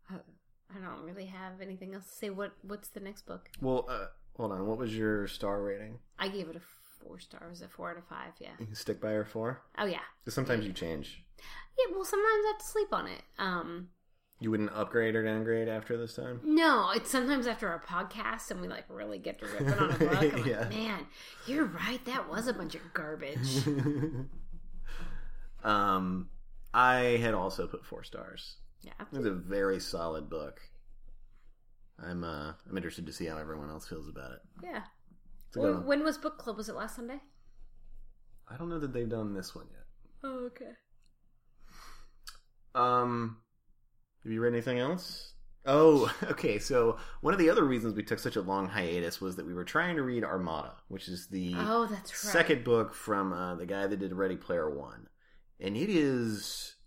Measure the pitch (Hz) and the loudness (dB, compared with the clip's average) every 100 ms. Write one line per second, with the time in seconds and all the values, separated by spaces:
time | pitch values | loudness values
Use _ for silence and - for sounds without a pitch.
0 | - 185 - - _ _ _ 190 185 - | -12 -14 -14 -20 _ _ _ -14 -12 -10
1 | 160 185 190 190 190 185 190 190 185 190 | -12 -12 -12 -12 -12 -12 -12 -10 -10 -12
2 | 185 - 208 190 202 196 196 208 - 214 | -14 -10 -8 -6 -6 -8 -12 -12 -12 -12
3 | 196 208 - 180 - - 131 127 123 117 | -12 -14 -12 -12 -12 -4 0 0 0 -6
4 | 95 - - - 110 95 101 113 120 110 | -8 -12 -20 -6 -4 -2 -2 -2 -2 0
5 | 110 104 98 - 104 101 101 98 107 117 | 2 2 0 -2 -2 0 -2 -4 -8 -14
6 | - - 196 196 165 165 - - - - | -16 -6 -4 -4 -8 -12 -18 -20 -20 -20
7 | - 185 - - 170 175 175 - 175 170 | -18 -18 -18 -18 -16 -16 -16 -10 -10 -10
8 | 175 - - - - - 113 107 - 107 | -12 -12 -12 -12 -16 -12 -10 -8 -4 -2
9 | 110 107 107 113 113 127 - - 202 170 | 0 0 0 -2 -4 -4 -8 -4 -2 -2
10 | - - - - 131 117 101 92 82 78 | -8 -12 -6 -2 2 0 0 -4 -4 -4
11 | 71 - - - - - - - 480 381 | -6 -14 -20 -20 -16 -14 -6 0 2 0
12 | 370 403 427 440 427 427 - 440 415 185 | 0 4 6 6 4 0 -2 0 0 0
13 | 165 - - - 190 175 165 170 180 _ | -2 -8 -12 -4 -2 0 -4 -8 -12 _
14 | _ _ _ _ 113 107 104 104 101 120 | _ _ _ _ 0 2 2 0 2 4
15 | 113 110 110 110 110 113 113 110 - 117 | 4 4 2 2 2 2 2 -2 -2 -4
16 | 117 - 127 120 311 311 320 247 180 226 | -4 -6 -8 -4 4 8 8 6 4 2
17 | - 262 247 285 240 220 202 170 - 180 | 2 2 4 2 2 0 -2 -4 -4 -4
18 | 185 214 220 226 - 185 180 110 - - | -4 -4 -4 -4 -6 -6 -6 -8 -10 -10
19 | 104 101 - - 107 104 139 147 151 135 | -8 -6 -8 -8 -8 0 2 4 4 4
20 | 151 147 156 131 123 110 113 107 226 190 | 6 6 6 4 0 0 0 -2 -2 -4
21 | - - - - - 285 262 165 196 247 | -6 -14 -18 -14 -4 0 0 0 -4 -4
22 | 240 262 - 208 233 226 165 - - - | -4 -4 -2 -2 -2 -2 -4 -8 -6 -4
23 | 151 156 139 143 131 131 151 139 147 147 | -4 -6 -4 -2 2 2 4 4 4 2
24 | 156 - - - - - - - - - | 0 -2 -4 -6 -6 -8 -6 -6 -4 -2
25 | - - - - - - 110 104 101 95 | -2 -2 -2 -4 -6 -4 2 4 6 4
26 | 92 92 92 - - - - 117 127 127 | 2 0 -4 -10 -12 -12 0 6 6 6
27 | 123 120 117 107 92 - 87 - - - | 6 4 4 2 0 -2 -4 -6 -10 -14
28 | - - - - - - - - - - | -12 -12 -12 -12 -14 -14 -16 -16 -16 -14
29 | - 139 117 92 87 98 98 95 - 87 | -8 -2 0 0 -2 2 2 2 -2 -4
30 | 82 78 73 80 71 - - - - - | -2 -4 -6 -6 -8 -12 -18 -18 -16 -16
31 | - - - - - - - - - - | -14 -14 -16 -20 -20 -20 -20 -20 -20 -14
32 | 80 87 85 76 76 - - 95 82 - | -8 -4 -4 -4 -8 -10 -8 -6 -6 -8
33 | 80 - 85 78 78 78 73 78 - 80 | -10 -6 -6 -6 -6 -8 -8 -10 -10 -10
34 | 73 73 65 64 - - 359 254 - _ | -10 -12 -12 -14 -18 -16 -10 -10 -10 _
35 | - - - - - - - 180 262 285 | -20 -20 -18 -18 -10 0 2 2 2 2
36 | 311 - 302 - 240 208 208 - 220 - | 2 0 -6 -6 -8 -6 -6 -6 -8 -8
37 | 240 277 - - - - - - - - | -10 -10 -14 -20 -20 -18 -16 -16 -14 -14
38 | - - - - - 127 170 165 143 123 | -14 -18 -20 -20 -16 -8 -4 -2 -2 -2
39 | 117 113 107 101 92 - - - - - | -2 -2 -2 -4 -6 -12 -16 -16 -16 -18
40 | - - 277 262 247 247 247 240 _ - | -20 -12 -8 -6 -8 -10 -16 -16 _ -20
41 | - _ _ _ _ - - - - - | -20 _ _ _ _ -20 -20 -18 -16 -16
42 | - - - - _ _ - 123 123 123 | -16 -18 -18 -18 _ _ -4 4 6 6
43 | 120 120 117 113 _ _ _ - _ _ | 4 2 -2 -6 _ _ _ -20 _ _
44 | _ _ - 110 120 120 120 123 131 180 | _ _ -4 2 4 2 0 0 2 0
45 | - - - - - - 135 143 160 147 | -4 -12 -14 -16 -18 -6 4 10 12 10
46 | 120 - 185 - 156 104 - 127 117 110 | 6 0 -2 2 2 2 4 6 6 4
47 | - - 147 - 160 165 139 123 113 104 | -6 -2 2 6 8 8 6 4 2 -2
48 | 101 110 131 110 92 98 92 104 87 87 | -2 -2 0 -2 0 0 2 0 2 0
49 | 85 - 95 92 80 87 87 156 175 165 | 0 -2 -6 -4 -6 -6 0 2 2 0
50 | 131 120 95 92 87 78 65 - - 95 | 0 0 0 0 0 -2 -4 -10 -12 -10
51 | - 90 - 95 90 - 214 226 226 202 | -8 -10 -6 -4 -2 0 2 2 2 -2
52 | - - - 170 165 143 120 117 110 - | -6 -6 2 4 6 4 6 4 4 -4
53 | - 101 98 87 90 87 90 98 98 101 | -2 0 2 0 -4 -4 -4 -2 0 0
54 | 95 90 95 90 - 87 78 71 67 55 | -2 0 0 0 -2 0 0 -2 -8 -14
55 | - _ _ - - - 95 104 190 185 | -18 _ _ -20 -20 -8 -4 0 2 4
56 | 143 127 117 104 - - - - | 6 4 2 0 -4 -8 -10 -14